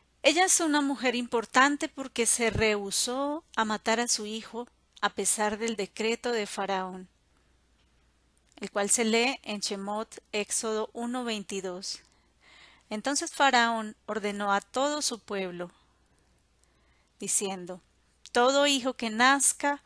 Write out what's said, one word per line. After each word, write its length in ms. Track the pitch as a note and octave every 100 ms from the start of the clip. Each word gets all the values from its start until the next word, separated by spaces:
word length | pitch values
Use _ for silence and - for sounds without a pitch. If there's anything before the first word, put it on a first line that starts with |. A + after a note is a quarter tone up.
| _ _
Ella 220 | C#4 D#4
es 160 | F#4 -
una 200 | E4 D4
mujer 340 | C#4 C4+ B3+
importante 760 | A#3+ A#3+ A#3+ G#3+ B3+ C#4 C#4+ D#4+
porque 380 | - C4+ - A3+
se 240 | - A#3
rehusó 960 | A3+ A3 G#3 G3 - - B3+ C#4+ D4+ - -
a 80 |
matar 360 | A3 G#3+ - A3+
a 80 | A#3+
su 180 | - G#3+
hijo 420 | A3 - A3+ A#3+ _ _ -
a 100 | -
pesar 480 | - G3 - G#3+ G#3
del 180 | A3+ G#3+
decreto 560 | F#3+ - A3 A#3 B3
de 140 | A#3+ G3+
Faraón, 640 | - G3 F#3+ F#3 F#3 F#3 _ _ _ _ _ _ _ _ _ _ _ _ _ _ -
el 140 | G3+
cual 200 | G#3 G3+
se 140 | -
lee 340 | A3+ A3+ A#3+ C4+
en 180 | - G#3
Shemot, 600 | - G3+ G3 G#3+ A3+ - -
Éxodo 580 | G#3 G3+ - A3+ A3 A3
uno 280 | A#3+ A#3+ B3+
veintidós. 760 | A#3+ G#3+ G3 G3 F#3 F3+ G3 - - _ _ _ _ - - - _
Entonces 420 | G#3+ C4 C#4+ E4+
Faraón 640 | - C#4 B3 A#3 A3+ A3 - -
ordenó 460 | A3 G3+ G3+ G3+
a 80 | G3
todo 420 | - B3+ C#4 D4
su 160 | - -
pueblo, 520 | - G3+ F#3+ F3 F3 - _ _ _ _ _ _ _ _ _ _ _ _ _ _
diciendo: 640 | G3 - G3 F#3+ F3+ F3+ - _ _ _ -
"Todo 360 | A#3+ B3 C#4 C#4+
hijo 280 | C4+ B3
que 160 | B3+ A3+
nazca 720 | A3 B3 C#4 - - C#4+ C#4+